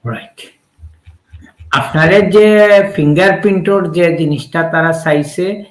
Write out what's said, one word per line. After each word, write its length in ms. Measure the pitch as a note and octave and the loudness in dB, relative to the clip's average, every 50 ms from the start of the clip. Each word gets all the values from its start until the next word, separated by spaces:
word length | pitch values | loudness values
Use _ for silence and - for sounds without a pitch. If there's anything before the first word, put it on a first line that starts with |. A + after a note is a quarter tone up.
| - | -10
রাইট। 360 | A#2 G#2+ G2 - - _ - - - _ _ _ _ _ _ - - _ _ _ - - _ _ _ - - - - _ _ - - | -10 -10 -10 -14 -20 _ -20 -20 -20 _ _ _ _ _ _ -20 -20 _ _ _ -20 -20 _ _ _ -20 -20 -20 -20 _ _ -10 -6
আপনারে 500 | - - - - - D#3 D#3+ E3 F#3+ G#3 | -4 -4 -4 -4 -2 0 2 2 2 2
যে 480 | G3 F3 F3+ G#3+ G#3+ G#3+ G#3+ G#3 G#3 G#3 G3+ G3+ G3 G3 - | 2 4 4 4 4 4 4 4 4 6 4 4 2 0 -2
ফিঙ্গারপ্রিন্টর 960 | - D3+ D3 D3+ E3+ F#3 G3+ F#3+ F#3+ - G3+ F#3+ F#3 E3 G3 G3 G3 F3+ E3 | -2 0 0 2 2 2 2 0 0 0 0 0 0 0 0 -2 0 -2 -2
যে 260 | D#3 F3 F3 E3+ E3 | -2 0 0 0 0
জিনিসটা 460 | E3 E3 D3 D3 C3 - - - E3+ D#3+ | -2 -2 -2 -4 -6 -8 -8 -6 -6 -4
তারা 300 | E3 - D#3+ E3 E3 D#3+ | -2 -2 -2 -2 -2 -2
চাইছে 720 | D#3+ - E3 D3 D3 C#3+ D3 - - F3+ F#3+ G#3 G3+ G3+ - | -2 -2 -2 -2 -2 -2 -4 -6 -6 -6 -6 -6 -8 -12 -20